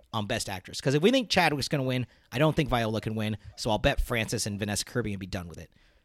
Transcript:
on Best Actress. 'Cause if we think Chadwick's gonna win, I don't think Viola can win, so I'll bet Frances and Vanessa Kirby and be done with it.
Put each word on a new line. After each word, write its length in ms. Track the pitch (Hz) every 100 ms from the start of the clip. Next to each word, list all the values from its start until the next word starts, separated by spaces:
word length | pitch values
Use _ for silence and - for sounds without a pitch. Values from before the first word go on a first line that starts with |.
| -
on 140 | 113 104
Best 220 | 113 -
Actress. 320 | 95 - -
'Cause 140 | 143
if 80 | 143
we 80 | 185
think 200 | 262 214
Chadwick's 380 | 185 165 143 123
gonna 160 | 147
win, 220 | 131 127 123 _ -
I 60 | 127
don't 160 | 156 147
think 120 | 135
Viola 320 | 120 113 110
can 140 | 110
win, 220 | 110 107 107 - -
so 140 | 120
I'll 80 | 107
bet 220 | 139 131
Frances 460 | - 120 107 113 110
and 120 | 101
Vanessa 260 | 104 101
Kirby 280 | - 123 107
and 80 | 98
be 60 | 95
done 220 | 95 87
with 100 | 78
it. 120 | 82 _ _ _